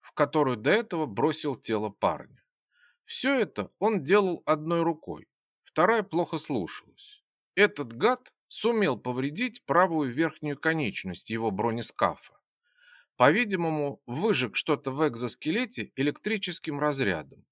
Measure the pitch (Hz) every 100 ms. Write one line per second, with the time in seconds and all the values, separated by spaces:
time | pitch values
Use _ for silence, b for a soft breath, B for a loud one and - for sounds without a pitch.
0 | - - 143 156 139 120 117 208 226 170
1 | 147 101 147 147 151 131 - 107 107 104
2 | 98 78 - _ _ _ _ b b b
3 | _ - 254 277 196 - 95 _ 208 208
4 | 135 202 190 170 - 151 156 170 165 165
5 | - 76 - _ _ _ _ - 180 226
6 | 196 165 170 160 - 135 85 - - _
7 | - - _ _ _ - 202 208 127 117
8 | 202 247 - _ _ - 220 233 185 117
9 | 127 123 135 156 247 - - 156 185 160
10 | 139 120 165 - 151 143 160 160 127 95
11 | 92 87 - 113 113 95 117 110 - -
12 | 95 78 - _ _ _ b b b b
13 | b _ 127 190 233 190 165 156 143 -
14 | - 127 208 151 123 - - 139 139 135
15 | 156 117 123 - 151 196 247 - 101 -
16 | 143 143 - 214 185 165 - 143 147 139
17 | 110 82 76 - _